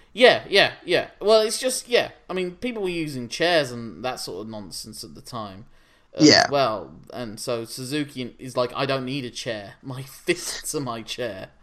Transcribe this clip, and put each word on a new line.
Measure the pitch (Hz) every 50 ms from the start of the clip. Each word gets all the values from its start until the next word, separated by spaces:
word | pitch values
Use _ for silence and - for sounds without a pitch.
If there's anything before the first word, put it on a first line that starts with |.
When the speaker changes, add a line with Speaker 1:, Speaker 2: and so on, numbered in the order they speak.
| _ _ _
Speaker 1:
Yeah, | 196 247 220 139 104 113 135
yeah, | 185 196 151 110 - - -
yeah. | 165 170 135 - - - _
Well, | 185 202 220 220
it's | 220 226 220 -
just, | 262 254 254 - - 240
yeah. | 233 185 120 - - - _ -
I | 180
mean, | 185 185 180
people | 175 - 240 254 226 214 190
were | 185
using | 175 170 156 151 135 127 120
chairs | 117 - - 156 175 175 156 139 123
and | 120 117 117 110 80 85 120
that | 127 123 -
sort | - - 92 95 107
of | 110
nonsense | 113 107 98 82 - - - 110 110 - 117
at | 90 71
the | -
time | - - 127 113 107 101 95 98 - - - _ _ _ _ _ _ _ -
as | - 156
Speaker 2:
Yeah. | 151 104 - - -
Speaker 1:
well. | 139 139 131 113 107 95 82 - 78 - - - -
And | 117 123 107 107 -
so | - 131 120 117 113
Suzuki | - - 131 127 123 147 151 143 139 - 127 123 113 - -
is | 123 127 117
like, | 131 123 120 -
"I | - 139
don't | 135 135 135 127
need | 127 139 143 123
a | 117
chair. | - - - 127 110 104 101 - - _
My | - 139 127 135 135
<laughs> | - - - -
fists | 175 170 175 - - - - - - -
are | 151
my | 135 123 117 117
chair." | 107 - - - 123 110 95 92 - - _ _